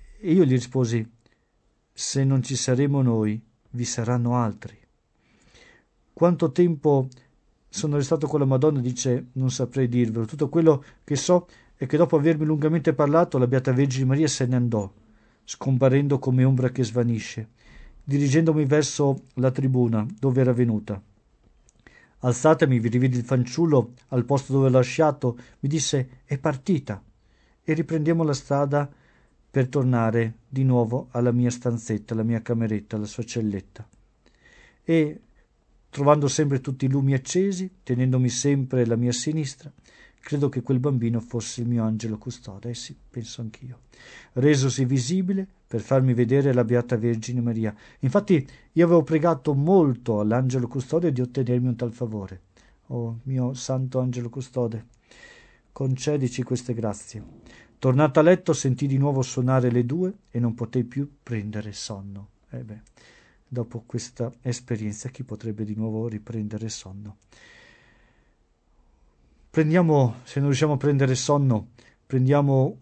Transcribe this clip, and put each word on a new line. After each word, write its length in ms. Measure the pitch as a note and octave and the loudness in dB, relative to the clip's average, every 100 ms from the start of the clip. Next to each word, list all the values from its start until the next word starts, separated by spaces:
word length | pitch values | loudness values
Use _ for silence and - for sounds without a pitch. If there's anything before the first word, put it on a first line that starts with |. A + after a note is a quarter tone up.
| - - | -20 -8
io 220 | F#3+ F3 | 2 4
gli 60 | D3 | 6
risposi: 580 | B2+ B2+ C3+ A#2 A#2 A2+ _ _ _ _ _ _ _ _ | 2 0 -2 0 -2 -4 _ _ _ _ _ _ _ _
"Se 320 | - - C3+ | -12 -6 0
non 180 | C3+ C3+ | 2 0
ci 140 | A#2+ C3 | 0 -4
saremo 440 | - B2 C#3+ C#3 | 0 2 2 2
noi, 400 | B2+ A2+ G#2+ G#2+ - _ _ | 2 2 0 -4 -10 _ _
vi 140 | A#2+ | -8
saranno 500 | A#2+ - A#2 B2 A#2+ | -8 -4 -2 0 0
altri." 420 | B2 A2+ G2 - - _ _ _ _ _ _ _ _ - _ _ _ _ | 0 -2 -6 -14 -20 _ _ _ _ _ _ _ _ -20 _ _ _ _
Quanto 380 | - E3+ D#3+ D#3+ | 0 2 2 0
tempo 580 | C3+ F3 D3+ D3+ C#3 C3 - _ _ _ _ _ | 2 2 2 2 2 0 -8 _ _ _ _ _
sono 280 | - D3+ D3 | -6 -2 -2
restato 300 | C3+ D#3+ D3 | 0 -2 -2
con 140 | D3+ | 0
la 60 | C3+ | 2
Madonna, 340 | C3 D#3 C#3 | 2 2 0
dice, 460 | B2 B2 C3 B2 - | -2 -2 -2 -2 -4
"non 180 | C3 C3 | -4 -2
saprei 360 | B2 B2 C3+ B2+ | -2 -4 0 0
dirvelo. 380 | B2 A#2 A2+ A2 | 2 0 0 -4
Tutto 220 | D3 C#3 | -4 -2
quello 340 | D#3+ D#3+ C#3 - _ | 4 4 4 0 _
che 100 | - | -6
so 320 | C#3+ - F3+ - _ _ - | -4 2 2 0 _ _ -10
è 100 | C3 | -2
che 100 | D3+ | 2
dopo 200 | E3 D#3 | 4 4
avermi 280 | D#3 D#3 | 4 2
lungamente 480 | D#3 D#3 D3+ E3 D#3+ | 0 0 0 0 0
parlato, 460 | D3 C#3+ D#3+ F3 C3+ | 2 4 4 2 2
la 80 | B2 | 2
Beata 260 | C3 C3 | 0 0
Vergine 320 | B2+ C#3+ C3 | 2 2 0
Maria 220 | C3 C#3 D#3 | 0 2 0
se 200 | - B2+ | 0 0
ne 100 | B2+ | 0
andò." 360 | A#2+ A2 F#2+ - _ _ _ _ | 0 -2 -4 -10 _ _ _ _
scomparendo 760 | - - C3+ B2+ C3 C#3 C#3+ C#3 | -18 -8 -2 2 4 4 2 0
come 260 | C3 B2+ | 0 2
ombra 260 | C3 B2+ B2+ | 4 4 0
che 140 | C3 | -2
svanisce, 640 | A2+ A#2+ A#2+ A2+ - - A2 _ - - - - | -2 0 -2 -2 -6 -12 -14 _ -20 -20 -20 -16
dirigendomi 640 | - C#3+ C#3+ D3+ E3 D#3 | -4 0 2 2 4 2
verso 600 | C#3 D3+ C#3 - C#3 C#3 - | 2 2 0 0 0 0 -6
la 160 | - B2+ | -2 0
tribuna 560 | B2+ C3+ B2+ A#2+ A2+ A2 G3+ | 0 0 2 2 0 -2 -2
dove 220 | C3+ B2+ | 0 2
era 120 | B2+ | 2
venuta. 480 | A#2+ A#2+ G#2+ G#2 G2 - _ _ _ _ _ _ _ - - _ _ | 2 2 0 -4 -12 -12 _ _ _ _ _ _ _ -20 -20 _ _
Alzatemi, 580 | B2+ A#2 D#3 D#3 D3 B2 | -2 4 4 6 4 2
vi 100 | A#2 | 2
rividi 300 | B2 C3 B2 | 2 2 0
il 60 | |
fanciullo 680 | A#2+ B2+ B2 - E3 C#3 - - - | 0 0 0 0 2 2 2 -6 -6
al 160 | B2+ | -4
posto 280 | A#2+ C#3 - | 0 -2 0
dove 180 | C3+ C3+ | 2 4
l'ho 80 | B2+ | 4
lasciato, 580 | B2 - D#3 C#3 B2+ A#2 - _ | 2 2 0 0 -4 -6 -12 _
mi 80 | C#3 | -4
disse: 520 | D#3 - C#3 B2+ - | -2 -2 -4 -4 -10
"È 140 | - C3+ | -8 -4
partita", 640 | D#3 C3+ - D#3+ - G2 - _ _ _ _ _ | -4 -4 -2 -2 -4 -12 -12 _ _ _ _ _
e 100 | - | -4
riprendiamo 500 | D#3 D#3+ D#3+ D3+ E3 | -2 -2 -2 0 0
la 120 | D#3 | 0
strada 560 | C#3 - C#3+ C#3+ C#3+ C#3 - _ _ _ _ _ | -2 -2 -2 0 0 -2 -8 _ _ _ _ _
per 180 | C3+ B2+ | -2 0
tornare 680 | C#3+ B2+ B2 A2+ A#2 A2+ A2+ - | 0 2 2 2 0 -2 -6 -10
di 160 | C3 | -2
nuovo 440 | C3+ B2 A2+ B2 - | 2 2 2 -2 -6
alla 220 | A#2+ B2 | -2 0
mia 180 | B2 B2 | 2 0
stanzetta, 640 | B2 B2 A#2 - G#2 - | -2 -4 -4 -4 -6 -4
alla 80 | A2+ | -4
mia 180 | A2+ A#2 | -2 -2
cameretta, 560 | A2+ A#2 A2+ G#2 G#2 G#2+ | -2 -2 -2 -4 -6 -8
alla 100 | G#2 | -8
sua 180 | - | -10
celletta. 640 | A2 A#2+ G#2+ G2 - - A2 _ _ _ _ _ _ - - _ | -8 -4 -4 -4 -8 -20 -20 _ _ _ _ _ _ -20 -20 _
E, 380 | - E3 D3+ D#3+ _ _ _ _ _ _ _ | 0 2 2 -4 _ _ _ _ _ _ _
trovando 360 | - C#3+ D3+ C#3+ | 0 4 4 4
sempre 340 | - C#3+ C#3 | 0 0 0
tutti 260 | C#3 C3 C3+ | -4 -4 0
i 20 | |
lumi 240 | C#3 C3+ | 2 2
accesi, 580 | C3+ C3+ F3+ G3 F3+ F#3 _ | 0 0 -2 0 -2 -8 _
tenendomi 460 | - B2 B2+ B2+ B2+ | -4 0 2 2 0
sempre 560 | - C#3+ C#3+ B2+ B2+ | 0 0 0 0 0
la 120 | A2+ A#2 | 2 2
mia 160 | B2 | 0
sinistra, 600 | A#2+ D#3 D#3+ C#3 - C#3+ - _ - - _ | -2 -2 -4 -4 -10 -20 -20 _ -20 -20 _
credo 300 | - D3 C#3+ | -6 -2 -2
che 140 | B2+ | -2
quel 180 | - C3 | -2 0
bambino 400 | C#3+ C3 A#2 A2+ | 0 0 0 -2
fosse 400 | A2+ A#2+ G#2 - | -4 -8 -8 -6
il 80 | A#2+ | -2
mio 160 | A#2+ | 0
angelo 340 | A2 A2 A2 G#2+ | 0 -2 -4 -8
custode. 520 | B2+ - - G2 A#2 | -10 -14 -14 -14 -12
Eh 40 | |
sì, 220 | A#2+ - C#3+ - | -12 -14 -18 -16
penso 340 | B2 A2 - | -14 -12 -12
anch'io. 380 | A2+ - B2+ B2 _ - - - - | -12 -12 -18 -20 _ -20 -20 -20 -10
Resosi 520 | B2+ C#3+ C#3+ C3 C3 B2+ | 2 4 4 2 0 0
visibile 600 | C3+ A#2+ F#3 F#3 G3 F#3+ _ | 0 0 -2 -2 -4 -6 _
per 180 | _ A2+ | _ -6
farmi 320 | - C3+ C3 | 0 2 4
vedere 380 | A#2+ A#2+ C#3 C#3 | 2 2 2 2
la 120 | B2 | 2
Beata 320 | A2+ A#2+ A#2+ A#2 | 2 0 0 -2
Vergine 440 | A#2 A2+ A2 B2 | 0 -2 -4 -4
Maria. 320 | A#2+ A2 G#2+ G#2 - - | -2 -2 -4 -6 -16 -6
Infatti 440 | C3+ G3+ G3+ E3 - - _ | 0 0 2 0 0 -14 _
io 120 | E3 | 2
avevo 200 | E3+ E3+ | 6 4
pregato 500 | C#3 D#3+ E3 D3+ D#3 | 4 2 2 0 0
molto 640 | C#3 D3+ F#3+ D3 A#2 A#2+ G#2+ | 0 4 4 4 0 -2 -2
all'angelo 480 | G#2 A#2+ C3 B2+ A#2+ | 0 0 0 -2 -4
custode 460 | C3+ - E3 E3+ | -6 -2 0 0
di 80 | B2+ | -2
ottenermi 480 | B2 C3+ B2 B2 B2+ | -4 -2 -2 0 0
un 80 | A2+ | -2
tal 160 | A#2+ | -6
favore. 480 | G#2+ A#2 G#2+ F#2+ F#2 _ _ _ _ - | -6 -8 -8 -10 -14 _ _ _ _ -12
Oh 320 | B2 A#2 A#2 | -8 -8 -8
mio 300 | C3 C3 B2 | -6 -4 -4
santo 460 | C3 - C3 C3 C3 | -6 -6 -4 -2 -2
angelo 300 | B2+ B2 A#2+ | -2 -4 -8
custode, 560 | C3+ B2 C3 A#2+ A2 - _ _ - - - - _ _ | -10 -8 -4 -4 -4 -14 _ _ -20 -20 -20 -20 _ _
concedici 720 | - C3+ C3 - D3 B2+ B2+ | -6 -4 -4 -2 -2 -2 -4
queste 320 | A#2+ B2 - | -6 -6 -6
grazie. 480 | A2+ G#2+ G#2 - G#2+ - - - - - - | -6 -6 -6 -12 -18 -18 -20 -20 -20 -20 -4
Tornata 420 | C3 B2+ D3+ D#3 | 0 2 2 4
a 20 | |
letto 320 | D#3+ F3+ F3 | 6 4 2
sentii 340 | C#3+ C3+ B2 C#3 | -2 0 -2 -2
di 80 | C3+ | 0
nuovo 240 | C#3+ C3+ | 0 0
suonare 500 | B2+ - B2+ C3 B2 | -2 -2 0 2 2
le 140 | A#2+ | 0
due 300 | A#2+ D#3 F#3 G#3 _ | 0 -2 -4 -6 _
e 100 | A#2+ | -4
non 140 | A#2+ | -4
potei 300 | A#2 A2+ B2+ | -4 -6 -4
più 320 | A#2+ C#3 C#3+ _ | -4 -6 -10 _
prendere 500 | - A2+ G#2 G#2 G#2 | -10 -8 -6 -8 -10
sonno. 580 | G2+ - G2+ G2 G2 G#2 _ _ | -12 -12 -12 -14 -16 -18 _ _
Eh 160 | B2+ | -16
beh, 160 | A#2 G#2+ - _ - _ _ _ - | -16 -18 -20 _ -20 _ _ _ -12
dopo 360 | B2 A2+ A#2 | -8 -8 -10
questa 480 | - A#2 - - A#2 - | -10 -10 -10 -10 -10 -8
esperienza 720 | B2+ A#2 - A2 G#2+ G#2+ B2+ | -8 -8 -6 -6 -6 -8 -12
chi 120 | - | -14
potrebbe 420 | B2+ G#2+ A2+ G#2+ | -14 -10 -10 -8
di 100 | G#2+ | -8
nuovo 340 | G#2+ A2 A2 A#2 | -6 -6 -6 -6
riprendere 640 | G#2+ G#2+ A2+ G#2 G#2+ A2 | -8 -10 -8 -8 -8 -10
sonno? 480 | - F#2+ G2 G#2 - _ _ - - - _ _ _ _ _ _ _ _ _ _ _ _ _ _ _ _ _ _ | -12 -16 -16 -16 -20 _ _ -20 -20 -20 _ _ _ _ _ _ _ _ _ _ _ _ _ _ _ _ _ _
Prendiamo, 640 | D#3+ D3+ F3 E3 D3 B2 - | 0 2 4 4 4 2 0
se 160 | - C#3 | -8 -2
non 80 | C#3+ | 0
riusciamo 240 | C3+ D3+ | 2 0
a 60 | C#3 | 0
prendere 360 | C#3+ C#3+ C3+ | 2 2 2
sonno, 540 | B2+ - C#3+ C3+ A2 - _ - _ | 0 2 2 2 0 -2 _ -20 _
prendiamo 760 | - C3 B2+ C#3+ C#3+ C3+ C#3 A3 | -4 0 2 4 4 2 0 -2